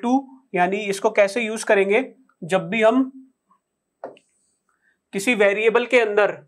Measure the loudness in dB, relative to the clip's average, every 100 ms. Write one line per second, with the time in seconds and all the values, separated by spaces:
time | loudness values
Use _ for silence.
0 | 0 -2 -2 -14 _ -2 0 -2 -6 -4
1 | 0 2 0 0 -6 -4 0 2 2 0
2 | -2 -10 _ _ -4 -4 -2 0 2 2
3 | 0 -6 -20 _ _ _ _ _ _ _
4 | -20 -20 _ _ _ _ _ _ _ _
5 | _ -6 -2 2 2 2 0 0 2 2
6 | 2 2 0 -2